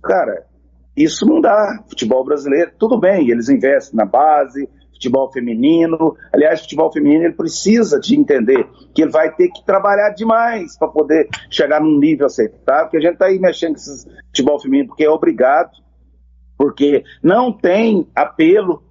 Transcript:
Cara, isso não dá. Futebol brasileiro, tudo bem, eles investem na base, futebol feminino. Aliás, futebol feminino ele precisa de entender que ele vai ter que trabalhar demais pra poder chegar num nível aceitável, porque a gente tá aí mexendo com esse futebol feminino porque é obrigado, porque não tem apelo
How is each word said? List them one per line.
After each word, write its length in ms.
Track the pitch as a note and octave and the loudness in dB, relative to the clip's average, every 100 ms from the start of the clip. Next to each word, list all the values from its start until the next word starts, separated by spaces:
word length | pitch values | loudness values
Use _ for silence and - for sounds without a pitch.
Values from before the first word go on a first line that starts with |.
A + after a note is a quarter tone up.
Cara, 420 | - F#3 C3 F#2 - _ _ _ _ - | -2 -2 -2 -8 -14 _ _ _ _ -2
isso 280 | D#3 - G#3 | -2 0 0
não 140 | D#4+ | 2
dá. 440 | C#4+ G#3 G#3 - - | 2 2 0 -6 -14
Futebol 360 | - A2+ B2+ | -8 -2 -2
brasileiro, 480 | C3 D3 C#3 C#3 E3+ _ | -2 -4 -2 -2 -2 _
tudo 220 | A3 A#3 | -2 0
bem, 300 | F3+ G3 B2+ | 0 2 0
eles 200 | A#2 A#2 | 0 0
investem 460 | C3+ C3+ C#3 - A2+ | 0 2 0 0 -4
na 100 | G#2 | 0
base, 640 | B2 D3+ D3+ C3+ C3+ C#3 _ _ | 2 2 2 0 -8 -12 _ _
futebol 380 | _ C3 C3 C3 | _ -4 -2 -2
feminino. 840 | C3 A#2+ A2+ C3+ E3 E3 D#3+ D#3+ - - | -6 -6 -2 2 2 0 0 -2 -2 -2
Aliás, 300 | D3 D3+ D#3+ | 2 2 0
futebol 300 | - C#3+ D#3+ | -6 -2 -2
feminino 320 | D#3 D3 D3+ | 0 2 2
ele 100 | E3+ | 0
precisa 680 | E3 D#3+ - F#3+ A#3 A3 C#3+ | -2 -8 -4 0 2 2 -2
de 160 | - C#4+ | 0 0
entender 480 | D3 C3+ A2+ C3 - _ - | 2 0 2 0 0 _ -8
que 80 | - | -2
ele 100 | D#3 | 0
vai 220 | D3+ D#3+ | 0 -2
ter 140 | - F3 | 0 -2
que 180 | - - | -2 -2
trabalhar 460 | F#3+ G3 G3+ G#3 | 0 0 0 -2
demais 680 | G#3 A3+ A3+ A#3 A3+ E3 - | -2 0 0 0 -4 -10 -6
pra 100 | D#3 | -4
poder 420 | D3+ C#3+ D#3+ - - - | -2 0 0 0 -6 -12
chegar 320 | - D3 D3+ | -4 0 0
num 160 | D#3 D3 | 2 2
nível 300 | D3 D3 C#3 | 2 2 -2
aceitável, 560 | - A2 - - C#3 | -2 -4 -4 -2 0
porque 140 | D#3 E3 | 0 0
a 40 | |
gente 160 | D#3+ F3 | -2 0
tá 80 | F#3+ | 0
aí 140 | F#3+ | 2
mexendo 320 | F#3 - E3 | 0 -2 -6
com 60 | D3 | -8
esse 300 | - C3+ - - - | -12 -20 -20 -20 -12
futebol 320 | - C3 D3 | -4 -2 -2
feminino 300 | C3+ C3+ B2+ | -2 -2 -2
porque 140 | - | -2
é 60 | D3+ | 0
obrigado, 600 | D#3 E3+ D#3+ B2+ D3 F3 _ _ _ _ _ _ _ _ _ | 2 0 0 2 2 -2 _ _ _ _ _ _ _ _ _
porque 460 | C#3+ - C#3+ C3+ - - | -2 0 0 0 -4 -4
não 300 | D3+ G#3 B3 | 0 2 0
tem 580 | - F3 F#3+ A3+ G3+ - - | -2 0 0 0 0 -2 -4
apelo 680 | D3+ - D#3+ G#3 F#3 D#3 _ | -4 0 2 2 2 -6 _